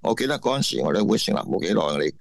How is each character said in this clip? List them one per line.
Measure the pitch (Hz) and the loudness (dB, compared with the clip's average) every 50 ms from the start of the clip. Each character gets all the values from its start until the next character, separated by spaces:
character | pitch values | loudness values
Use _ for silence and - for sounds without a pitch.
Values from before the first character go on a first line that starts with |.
我 | - - - | -2 0 0
記 | - 123 135 | 0 0 -2
得 | 147 135 | 0 0
嗰 | - 127 131 139 | 0 0 0 0
陣 | |
時 | 139 - - - | 0 -2 0 0
我 | - 76 73 | 0 2 2
哋 | 104 107 | 2 2
會 | - 107 113 | 2 2 0
成 | - - - | 0 0 -2
立 | - | -2
冇 | - - - - | -2 -2 -2 -2
幾 | - 85 104 | 0 0 2
耐， | 104 | 2
我 | 80 73 73 71 | 2 0 0 0
哋 | 76 78 - - | 0 -2 -2 -6